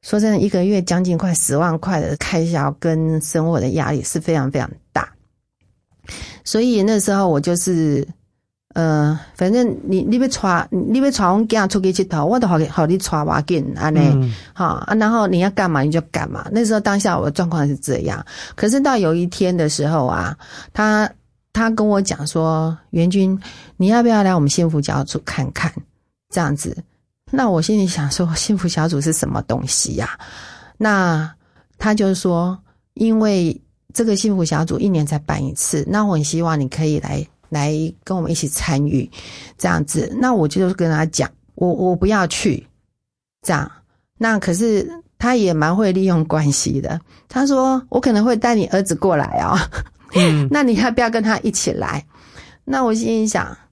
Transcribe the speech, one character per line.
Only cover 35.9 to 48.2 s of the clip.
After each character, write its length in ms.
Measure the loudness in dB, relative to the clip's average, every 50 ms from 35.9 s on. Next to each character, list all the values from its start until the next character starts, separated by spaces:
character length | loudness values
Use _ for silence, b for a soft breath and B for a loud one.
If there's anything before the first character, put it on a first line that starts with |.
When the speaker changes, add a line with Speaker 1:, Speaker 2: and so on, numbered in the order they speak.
Speaker 1:
那 160 | 0 0 0
我 80 | 2 2
很 100 | 0 0
希 180 | 0 -2 -2
望 180 | 0 0 0 0
你 80 | -2 -2
可 180 | -2 -2 0
以 140 | 0 0 0
来， 260 | -2 -4 -6 -6 -6 -8 _ _ _ _
来 240 | -4 -2 -2 0 0 -2 -2 -4 -6 _ _
跟 120 | -6 -4
我 60 | -4
们 100 | -2 -2
一 40 | -2
起 120 | -2 -4 -4
参 360 | -4 -4 -2 0 0 0 0
与。” 240 | 0 0 -2 -2 -4 B B B B B B B B B B
这 100 | -2 0
样 160 | 0 0 -2
子。 280 | -2 -2 -4 -4 -4 -2 -2
那 140 | 0 2 2
我 120 | 2 0
就 280 | 0 0 0 0 0 0
跟 180 | 0 0 0
他 140 | 0 0 0
讲 240 | -2 -2 -4 -4 -4 -6 _ _ _ _
，“我， 160 | -2 0 0
我 240 | 0 0 0 0 0
不 120 | 2 2 2
要 180 | 2 2 0 -2
去。” 380 | -2 -2 -2 -2 -2 -2 -6 _ _ _ _ _ _ _ _ _ _ _ _ _ _ _
这 120 | _ -4 -4
样。 160 | -4 -4 -6 -10 -18 _ _ _ _ _ _ _ _
那 200 | -2 0 0 0
可 160 | 0 0 0
是 360 | 0 2 2 2 0 0 -4 -8 -14 -18 _ _ _
他 180 | -2 0 2
也 180 | 2 2 2 2
蛮 220 | 2 2 2 2
会 160 | 2 2 2
利 120 | 2 2 2
用 180 | 2 2 2 2
关 260 | 0 0 0 2 2
系 280 | 0 0 0 -2 -2 -2
的。 180 | -2 -4 -6 -6 b b b b b b
他 160 | -2 0 0 2
说 340 | 2 2 4 2 2 0 -2 -2
，“我 100 | -4 0
可 120 | 2 4
能 140 | 4 4